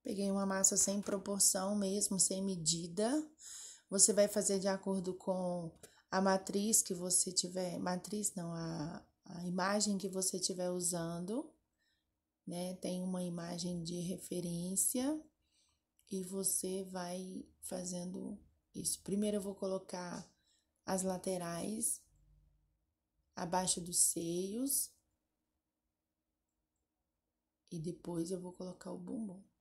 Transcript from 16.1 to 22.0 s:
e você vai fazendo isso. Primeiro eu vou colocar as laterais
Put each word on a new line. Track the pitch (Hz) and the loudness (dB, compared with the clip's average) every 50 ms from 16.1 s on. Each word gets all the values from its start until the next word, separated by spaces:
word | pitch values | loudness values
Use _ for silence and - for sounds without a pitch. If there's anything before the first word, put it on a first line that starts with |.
e | - 190 185 | -6 -6 -4
você | 180 190 196 190 190 - - - 185 185 190 190 | -4 -4 -2 0 0 0 0 -2 -2 -2 -4 -4
vai | 185 185 185 180 175 180 185 185 185 185 - - - - _ | -4 -6 -6 -4 -4 -6 -6 -6 -8 -10 -12 -12 -14 -18 _
fazendo | - - - 185 180 180 180 180 175 180 185 190 190 196 208 202 - - _ _ _ _ _ | -12 -8 -6 -6 -6 -4 -4 -4 -6 -6 -6 -8 -8 -8 -10 -10 -14 -20 _ _ _ _ _
isso. | - - - - - - | -4 -2 -2 -4 -4 -2
Primeiro | - 180 202 208 214 208 | -2 0 2 2 2 2
eu | 208 190 | 0 -2
vou | 202 196 | -4 -6
colocar | - - 190 190 190 190 - - 180 180 175 175 - 180 - _ _ _ _ _ _ _ _ _ _ _ | -4 -2 -2 -2 -2 -4 -6 -8 -8 -6 -6 -8 -8 -10 -12 _ _ _ _ _ _ _ _ _ _ _
as | - 185 190 185 | -2 -2 0 2
laterais | 185 185 180 180 190 190 180 175 170 170 165 180 196 214 220 233 - - - | 0 0 0 0 -2 -2 -2 -2 -4 -4 -4 -2 -4 -2 0 0 0 -2 -2